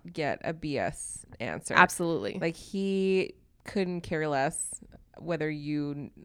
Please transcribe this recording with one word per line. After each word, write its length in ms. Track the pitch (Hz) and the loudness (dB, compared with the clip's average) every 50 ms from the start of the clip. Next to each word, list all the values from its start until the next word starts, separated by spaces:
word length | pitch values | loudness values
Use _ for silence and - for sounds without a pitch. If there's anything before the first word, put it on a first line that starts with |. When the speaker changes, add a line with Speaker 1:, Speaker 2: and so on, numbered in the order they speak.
| - 175 175 | -8 -10 -6
Speaker 1:
get 280 | 165 151 139 92 - - | -2 -2 -2 -2 -2 -4
a 100 | - 165 | -6 -6
B 260 | 160 - 156 143 117 | -4 -4 -4 -2 0
S 460 | 92 95 147 - - - - - - - - - | -2 -2 -4 -6 -8 -12 -12 -14 -16 -16 -12 -8
answer. 340 | 113 113 78 - - - - | -6 -6 -6 -6 -4 6 8
Speaker 2:
Absolutely. 640 | 160 180 175 - - 180 165 165 143 101 101 - 185 | 10 10 10 8 2 0 0 0 0 0 -2 -2 -2
Speaker 1:
Like, 160 | 170 170 165 | -2 -2 -2
he 800 | - - - - 196 196 196 196 190 190 190 190 190 - - - - - - _ _ - | -4 -8 -6 -4 -2 0 0 2 2 2 4 4 2 2 0 -4 -12 -20 -20 _ _ -12
couldn't 360 | - - 208 190 180 180 175 | -6 -2 -2 -2 0 -2 -4
care 260 | - - 175 156 156 151 | -4 -4 -2 -2 0 0
less 520 | 143 135 135 151 165 - - - - - - - - - - _ - - | 2 2 2 0 0 -2 -4 -4 -6 -12 -16 -18 -20 -20 -20 _ -20 -10
whether 320 | - 165 170 147 156 156 | -6 -4 -2 -2 -2 -2
you, 600 | 151 147 147 147 151 147 147 143 143 143 143 - - - - | -2 -4 -4 -2 -2 0 0 -2 -4 -6 -8 -10 -14 -16 -12